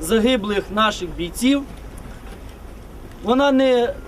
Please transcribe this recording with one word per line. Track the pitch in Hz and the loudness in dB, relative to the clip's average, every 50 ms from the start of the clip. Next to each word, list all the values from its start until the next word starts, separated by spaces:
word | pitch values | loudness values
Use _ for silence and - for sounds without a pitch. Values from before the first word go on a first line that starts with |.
загиблих | 160 160 220 226 208 254 262 233 190 208 202 196 - - 190 | -2 2 2 4 4 4 4 2 2 0 0 -2 -2 0 2
наших | 214 220 214 208 - 185 165 | 2 2 2 2 -2 -6 -6
бійців, | 147 160 175 170 170 - 233 262 285 277 277 - - - - - - - - - - - - - - - - - - - - - - - - - - - - - - - | -6 -6 -6 -6 -2 2 2 4 4 2 0 -6 -12 -16 -16 -14 -14 -14 -14 -14 -14 -14 -14 -16 -16 -16 -16 -16 -16 -16 -16 -16 -16 -16 -16 -16 -16 -16 -16 -16 -14 -4
вона | - 208 240 262 277 285 | 0 2 4 4 4 6
не | 269 262 269 262 247 240 240 233 - - - | 6 6 6 6 4 4 2 0 -2 -6 -10